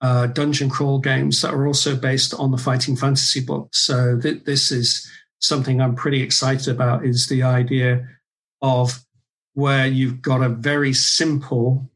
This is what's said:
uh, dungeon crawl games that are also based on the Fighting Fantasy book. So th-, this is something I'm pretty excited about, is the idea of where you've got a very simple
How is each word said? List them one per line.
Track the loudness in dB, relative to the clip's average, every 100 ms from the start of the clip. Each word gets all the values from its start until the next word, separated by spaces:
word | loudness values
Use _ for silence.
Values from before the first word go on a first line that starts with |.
uh, | 0 2 0
dungeon | 0 0 0 -2
crawl | 0 0 0
games | 0 0 0 0
that | 0
are | 0 0
also | 0 0
based | 0 0 0 0
on | -2 -2
the | 0
Fighting | 0 0 0 0
Fantasy | 0 2 0 -2
book. | -4 -6 -4
So | -2 0 2 2 2
th-, | -2 -4
this | -2 0 0
is | 0 -2 -2 -8 -20 _ -6
something | -2 0 0 2
I'm | 2
pretty | 0 -2 -2
excited | 0 0 0 -2 -2
about, | 0 0 0
is | 0 0 0
the | 0
idea | 2 2 0 0 0 0 -4 -18 _ _ _ -4
of | 0 2 0 -4 _ _ _ _ _
where | -2 2 2 2
you've | 2 0 -2
got | 0 2
a | 0
very | 0 -2 0 0
simple | 0 0 0 0 0 -2 0 2 0 -4